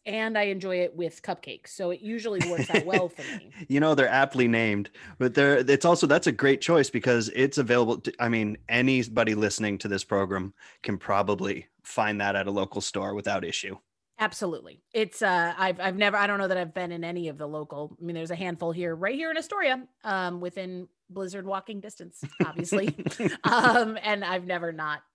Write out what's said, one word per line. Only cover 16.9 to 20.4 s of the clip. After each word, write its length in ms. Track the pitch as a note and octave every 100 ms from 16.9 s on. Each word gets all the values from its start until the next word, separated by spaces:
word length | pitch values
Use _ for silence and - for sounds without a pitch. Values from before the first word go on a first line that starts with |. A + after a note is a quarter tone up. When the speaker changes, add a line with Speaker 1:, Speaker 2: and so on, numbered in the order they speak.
Speaker 1:
in 120 | E3+
any 240 | E3+ F3 E3
of 100 | C#3+
the 80 | D3+
local, 480 | D3+ D3 C#3+ D3+ -
I 60 |
mean, 100 | E3+
there's 160 | E3+ E3
a 60 | E3+
handful 340 | F#3 E3 E3+
here, 240 | E3+ F3
right 200 | E3 F#3+
here 160 | C4+ D#4+
in 80 | D#4+
Astoria, 440 | D#4+ G#4 D#4 B3+ B3 _
um, 380 | A3 F#3+ F3+ F3